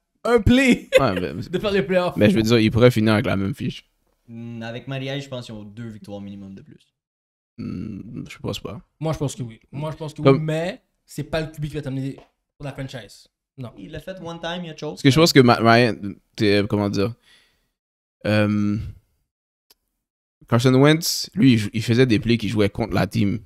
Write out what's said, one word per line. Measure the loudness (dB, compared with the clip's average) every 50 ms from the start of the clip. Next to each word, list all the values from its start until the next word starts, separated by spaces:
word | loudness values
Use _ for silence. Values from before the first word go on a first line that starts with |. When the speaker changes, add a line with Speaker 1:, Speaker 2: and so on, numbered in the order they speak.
| _ _ _ _ 0
Speaker 1:
un | 2 2 4
play | 4 6 4 6 6 6 4 2 2 2 2 4
Speaker 2:
Ouais, | 4 2 0 -2
mais | -4 -6 -6 -8 -8
Speaker 1:
<laughs> | -6
de | -6 -4
faire | -2 -2
les | 0 0 0
playoffs. | 0 0 0 0 0 2
Speaker 2:
mais | 4 4 4
je | 4
veux | 4 4
dire, | 4 4 4
ils | 4 4
pourraient | 4 6 6 6
finir | 6 4 2 2 2
avec | 2 2
la | 0 -2
même | -2 -4 -4 -6
fiche. | -6 -8 -8 -10 -10 -16 _ _ _ _ _ _ _ _
Speaker 3:
Hmm, | -20 -18 -16 -14 -14 -12 -12 -12
avec | -12 -12 -12 -12 -10
Matty | -10 -8 -8 -8
Ice, | -8 -8 -10
je | -10
pense | -12 -12 -12
qu'ils | -12 -14
ont | -16 -16
deux | -16 -16 -14 -14 -14
victoires | -14 -16 -16 -14 -14 -14 -12
minimum | -14 -14 -14 -16 -16 -18
de | -18 -20
plus. | -20 -20 -20 _ _ _ _ _ _ _ _ _ _ _ _ _ _ _ -12
Speaker 2:
Hmm, | -10 -10 -10 -10 -10 -10 -12 -14 -14 -14 -14 -14 -14 -14
je | -14 -12
pense | -10 -8 -8 -8
pas. | -10 -12 -14 -14 -18 _ _ -8
Speaker 1:
Moi, | -6 -6 -4
je | -4
pense | -6 -6 -6
que | -8 -12
oui. | -14 -14 -18 _ _
Moi, | -12 -10 -10 -10
je | -10 -10
pense | -12 -12 -8
que | 0 4
Speaker 2:
Comme | 4 4 4
Speaker 1:
oui, | 2
mais | -2 -4 -4 -4 -6 -8 -10 _ _ _ _ _
c'est | _ -12 -12 -8
pas | -6 -6 -6 -6
le | -6
Q | -8 -8
B | -10
qui | -8 -8
va | -8 -8
t'amener | -8 -6 -6 -6 -8 -10 -12 -16 _ _ _ _ _ _
pour | -16 -14
la | -14 -12
franchise. | -12 -12 -12 -12 -14 -16 -18 -20 -20 _ _ _ _ _ _ _ -16
Non. | -16 -14 -16
Speaker 3:
Il | -16 -18 -16
l'a | -16 -16
fait | -14 -14 -14 -14 -12
one | -12 -12 -10
time, | -10 -8 -8 -8 -10
il | -12
y |
a | -12
chose. | -12 -10 -10 -8
Speaker 2:
Parce | 0 2
que | 4
je | 4 6
pense | 4 4 6
que | 6
Matt | 6 6 6 4
Ryan, | 4 4 6 6 4 2 0 -4 -8 -10 -12 -12 _ _ _
t'es, | -2 0 2 2 2 2
comment | 0 -2 -2 -2 -2
dire, | -2 -2 -2 -2 -4 -8 _ _ _ _ _ _ _ _ _ _ _ _ _ _ _ _ _ _ _ _ -4
euh... | 0 0 2 2 2 2 0 0 0 -2 -2 -4 -8 -12 -16 _ _ _ _ _ _ _ _ _ _ _ _ _ _ _ _ _ _ _ _ _ _ _ _ _ _ _ _ _ -2
Carson | 0 2 4 4 6
Wentz, | 6 6 6 4 4 0 -4 -6 -6 -8 -8 -2
lui, | 4 6 6 6
il | 6
jou-, | 2 -2 -4
il | -4 -2
faisait | 0 2 4 4
des | 4 2 2
plays | 2 0 0 0
qui | 0 -2
jouaient | -2 0 0 0
contre | -2 -4 -6 -4 -2
la | -2 -2
team, | -2 -2 -2 -2 0 -2 -4 -6